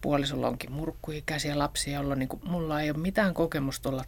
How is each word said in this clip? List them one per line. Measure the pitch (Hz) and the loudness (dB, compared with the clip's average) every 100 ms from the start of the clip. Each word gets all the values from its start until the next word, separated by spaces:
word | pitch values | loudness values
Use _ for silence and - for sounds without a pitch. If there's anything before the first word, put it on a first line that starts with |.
puolisolla | - 143 139 135 120 | 2 2 2 0 0
onkin | 123 - | -2 -4
murkkuikäisiä | 139 160 - - 151 - 151 147 147 | -4 -4 -6 -6 -6 -2 -2 0 0
lapsia, | 143 - - | 0 0 -2
jolloin | 143 139 135 | -2 0 0
niinku | 131 - | 0 -2
mulla | 185 175 160 151 | -2 0 0 0
ei | 151 | 0
ole | 151 | 0
mitään | 180 208 196 | 2 4 4
kokemusta | 170 165 151 135 - 139 | 4 2 2 -2 -2 -2
olla | 131 | -4